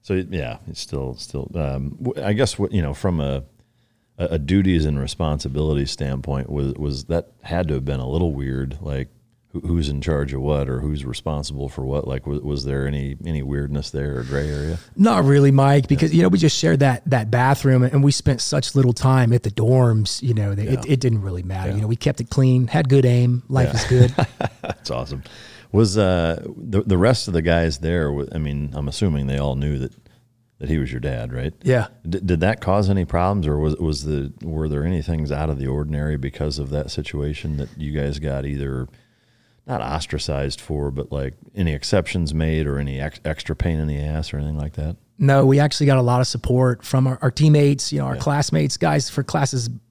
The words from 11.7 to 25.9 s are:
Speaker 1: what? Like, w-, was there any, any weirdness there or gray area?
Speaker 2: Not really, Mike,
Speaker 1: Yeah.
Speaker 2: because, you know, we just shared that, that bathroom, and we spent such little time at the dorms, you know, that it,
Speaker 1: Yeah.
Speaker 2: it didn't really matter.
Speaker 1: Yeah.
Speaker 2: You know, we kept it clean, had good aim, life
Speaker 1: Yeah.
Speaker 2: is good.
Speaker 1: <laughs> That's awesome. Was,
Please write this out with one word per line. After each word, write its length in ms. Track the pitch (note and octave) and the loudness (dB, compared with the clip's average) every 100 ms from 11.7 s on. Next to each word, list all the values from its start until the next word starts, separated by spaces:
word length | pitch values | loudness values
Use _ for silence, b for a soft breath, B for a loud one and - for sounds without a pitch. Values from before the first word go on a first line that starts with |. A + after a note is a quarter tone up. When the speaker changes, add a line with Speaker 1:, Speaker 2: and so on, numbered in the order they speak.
| - C2+ | -6 -4
Speaker 1:
what? 200 | C#2+ B1+ | -4 -4
Like, 180 | C2 | -6
w-, 180 | C#2+ D2 | -6 -6
was 220 | C#2+ C#2+ C2 | -4 -6 -4
there 200 | C#2 C#2 | -2 -2
any, 300 | C#2+ C#2 C#2 E2+ | -4 -6 -8 -6
any 180 | D#2 | -4
weirdness 480 | C2+ C#2+ C#2+ C#2+ C#2 | -2 -4 -4 -6 -6
there 260 | C#2+ C#2+ C2+ | -6 -4 -4
or 60 | |
gray 260 | B1 C#2 D2 | -4 -2 -2
area? 280 | D2 D2+ E2 - - | -4 -4 -6 -8 2
Speaker 2:
Not 260 | G#3+ F#3 | 4 4
really, 280 | C#3 C#3+ C#3 | 4 6 6
Mike, 320 | C3+ C#3 C#3+ B2+ | 6 6 4 4
Speaker 1:
Yeah. 20 | |
Speaker 2:
because, 260 | C#3 D#3+ | 2 4
you 80 | D#3+ | 6
know, 60 | F3+ | 6
we 100 | F3+ | 4
just 200 | E3 - | 4 2
shared 220 | E3 D#3 | 2 4
that, 220 | C#3 A2 - | 4 2 0
that 220 | B2+ A2 | 0 2
bathroom, 520 | A#2+ B2+ C#3 C#3 B2+ | 2 4 4 4 4
and 200 | B2 C#3 | 6 6
we 80 | C#3+ | 4
spent 300 | - - B2+ | 4 0 0
such 340 | - D3 - C#3 | 0 -2 2 4
little 160 | B2 | 4
time 400 | A#2 C3+ C3 A#2 | 4 4 6 6
at 120 | A#2+ | 4
the 80 | G#2+ | 0
dorms, 680 | G#2 A2 C3 B2 A2 G2+ - | 0 4 6 6 4 0 -2
you 120 | B2+ | 0
know, 200 | A2 G2+ | 0 0
that 120 | G2+ A2 | 0 0
it, 180 | B2+ A#2 | -2 2
Speaker 1:
Yeah. 80 | |
Speaker 2:
it 60 | C3+ | 2
didn't 220 | B2 A2 | 2 0
really 220 | G2 F2 | -2 -6
matter. 260 | F2+ F#2 F#2+ | -6 -4 -2
Speaker 1:
Yeah. 60 | G2 | -2
Speaker 2:
You 60 | |
know, 40 | G#2+ | -2
we 80 | A#2 | 0
kept 240 | D#3 - | -2 -2
it 100 | - | -2
clean, 380 | - C3 B2+ A#2+ | 2 4 4 2
had 220 | D#3+ C#3 | 0 4
good 160 | C#3 B2+ | 4 6
aim, 380 | A#2+ B2 B2 - | 4 4 2 0
life 220 | C3 B2 | 0 2
Speaker 1:
Yeah. 80 | B2 | 0
Speaker 2:
is 60 | - | 2
good. 420 | B2 B2 - - - | 6 6 4 -2 -2
Speaker 1:
<laughs> 180 | - - | -8 -6
That's 280 | - - - | -10 -10 -6
awesome. 320 | A#1+ C2+ C#2 - B B B B | -6 -6 -10 -12 B B B B
Was, 260 | G2+ A2 | 2 4